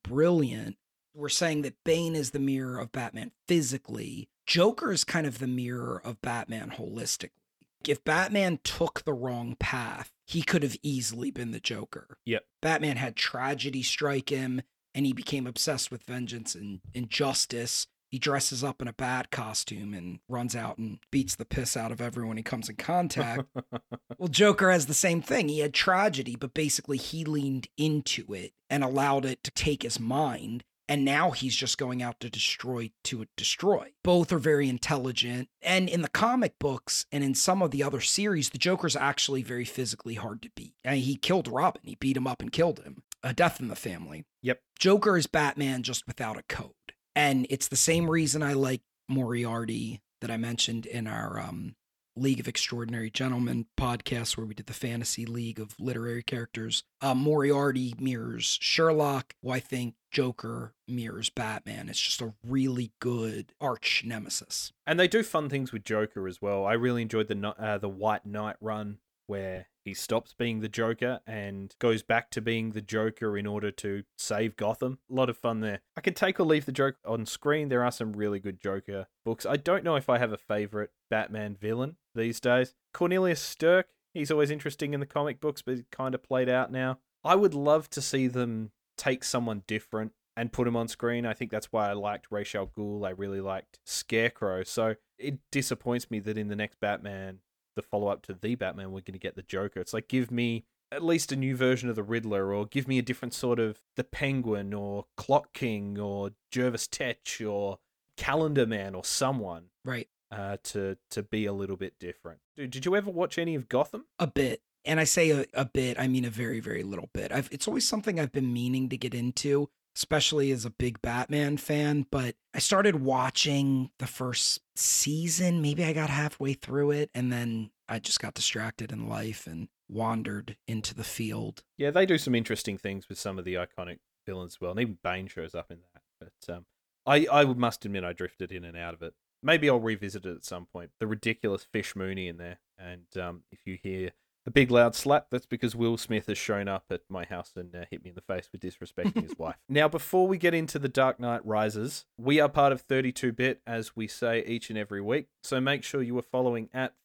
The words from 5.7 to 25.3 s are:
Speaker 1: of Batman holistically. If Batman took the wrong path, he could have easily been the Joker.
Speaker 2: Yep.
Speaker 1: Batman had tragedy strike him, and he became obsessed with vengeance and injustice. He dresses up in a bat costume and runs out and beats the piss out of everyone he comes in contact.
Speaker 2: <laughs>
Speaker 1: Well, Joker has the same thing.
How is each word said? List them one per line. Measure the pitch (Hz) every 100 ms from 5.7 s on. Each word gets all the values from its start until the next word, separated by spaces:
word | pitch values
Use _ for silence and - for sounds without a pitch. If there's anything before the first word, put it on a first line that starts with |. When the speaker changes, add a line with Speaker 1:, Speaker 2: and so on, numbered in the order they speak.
| 123 120 120 117
Speaker 1:
of | 113
Batman | 127 117 - 113 - -
holistically. | - 110 - - - _ _ _ _ _ -
If | 139 -
Batman | 156 190 208 190 160
took | - - 165 -
the | -
wrong | 127 127 120 120 123
path, | - 131 113 - - _ -
he | 170
could | 143 180
have | 143 -
easily | 147 135 110 113 135
been | 131 120
the | 113
Joker. | - 107 104 - - - -
Speaker 2:
Yep. | 113 - _
Speaker 1:
Batman | 156 160 151 123
had | 131 -
tragedy | - 123 131 139 139 131
strike | 123 - 147 139 -
him, | 135 131 127 - _ _ 139
and | 139
he |
became | 123 120 143 123
obsessed | 120 - 135 -
with | 120
vengeance | - 123 117 117 110 87
and | 101 95 -
injustice. | 120 120 - 139 - - 120 120 - - _ _
He | 131
dresses | 147 139 - 127
up | 135 -
in | 120
a |
bat | 110 127 127 123
costume | - 113 110 - 107 104
and | 101 87 87 -
runs | 123 123 120
out | 113 107
and | 110 - _
beats | 143 135 -
the | 113
piss | - 120 117
out | 113
of | 113
everyone | 120 117 113 110
he |
comes | 110 120 110
in | 107
contact. | - 175 175 - 135 120 127 127
Speaker 2:
<laughs> | - 120 - - - -
Speaker 1:
Well, | 180
Joker | 135 208 208 190
has | 180 139
the |
same | 143 185 170
thing. | -